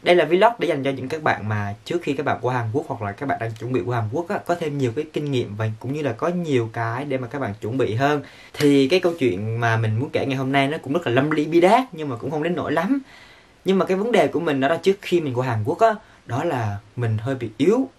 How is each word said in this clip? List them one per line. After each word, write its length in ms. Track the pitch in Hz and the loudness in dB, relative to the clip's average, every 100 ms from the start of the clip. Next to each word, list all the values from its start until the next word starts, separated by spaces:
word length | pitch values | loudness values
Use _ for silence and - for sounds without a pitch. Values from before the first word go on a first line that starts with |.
Đây 120 | - | 4
là 100 | 175 | 4
vlog 280 | 151 175 214 233 | 4 4 4 2
để 100 | 151 | -2
dành 140 | 151 | 0
cho 80 | 135 | -2
những 180 | 135 131 | -4 -6
các 140 | 156 | -4
bạn 260 | 151 107 104 | -2 -2 -2
mà 260 | 107 101 101 | -4 -4 -8
trước 180 | - 170 | -6 -6
khi 100 | 170 | -4
các 140 | 139 135 | -4 -2
bạn 120 | 101 | -2
qua 140 | 123 | -2
Hàn 120 | 127 113 | -2 -2
Quốc 120 | 113 - | -4 -4
hoặc 140 | 120 | -8
là 100 | 101 | -8
các 160 | 101 139 | -8 -6
bạn 100 | - | -4
đang 120 | 113 | -6
chuẩn 200 | 110 120 | -8 -2
bị 80 | 127 90 | 0 0
qua 140 | 123 | -2
Hàn 80 | 107 | 0
Quốc 160 | 131 170 | -2 -2
á, 100 | 202 - | -4 -2
có 80 | |
thêm 240 | 170 160 143 | -2 0 0
nhiều 140 | 131 113 | 0 0
cái 80 | 156 | -4
kinh 180 | - 147 | -4 0
nghiệm 260 | 131 101 104 | 0 -2 -2
và 120 | 110 110 | -4 -4
cũng 120 | 120 | -6
như 100 | 147 | -4
là 100 | 143 | -4
có 160 | 113 156 | -2 -2
nhiều 420 | 180 165 131 110 | -2 0 0 0
cái 320 | 117 113 117 | -4 -4 -4
để 140 | 147 131 | -4 -4
mà 100 | 127 | -4
các 100 | 147 | -6
bạn 160 | 127 101 | -6 -6
chuẩn 180 | 107 127 | -4 -2
bị 160 | 110 | 0
hơn. 280 | 110 139 147 - - - | 2 2 0 -4 -16 -20
Thì 360 | - 147 143 135 | 0 4 6 6
cái 120 | 123 | 4
câu 120 | 170 170 | 2 0
chuyện 420 | 127 92 107 113 | 0 0 -4 -2
mà 160 | 117 113 | 0 2
mình 220 | 110 110 | 2 0
muốn 120 | 147 | -2
kể 140 | - 107 | -2 -2
ngày 100 | 135 | -2
hôm 160 | 131 | 0
nay 160 | 139 135 | 2 2
nó 100 | 160 | -2
cũng 100 | 135 | -2
rất 140 | 156 - | -2 2
là 60 | |
lâm 180 | 175 151 | 2 2
ly 140 | 151 | 0
bi 160 | 151 165 | 2 4
đát 220 | 175 233 262 | 6 6 2
nhưng 160 | 160 151 | -6 -8
mà 80 | 120 | -6
cũng 140 | - | -6
không 120 | 156 | -4
đến 120 | 160 | -2
nỗi 180 | 170 98 | -2 -2
lắm. 280 | 151 185 277 - - - - _ _ | -2 0 -2 -4 -20 -20 -20 _ _
Nhưng 140 | - 190 | 0 0
mà 60 | |
cái 120 | 170 185 | 2 0
vấn 160 | 214 | 2
đề 140 | 220 151 | 2 2
của 140 | 151 | 0
mình 200 | 165 139 | -2 0
đó 80 | 135 | 0
là 80 | 165 | 0
trước 220 | - 196 | 0 -2
khi 180 | - 180 | 0 -2
mình 180 | 151 120 | 0 -2
qua 80 | 127 | -2
Hàn 180 | 113 | -2
Quốc 140 | 107 175 | -2 2
á, 160 | 226 214 - - - | 2 2 -8 -20 -8
đó 180 | 127 | -4
là 320 | 170 135 110 101 - - | -2 -2 -4 -6 -10 -6
mình 220 | 117 110 | -2 -2
hơi 160 | 110 | -2
bị 160 | 131 113 - | -4 -6 0
yếu. 320 | 147 233 269 | 2 4 0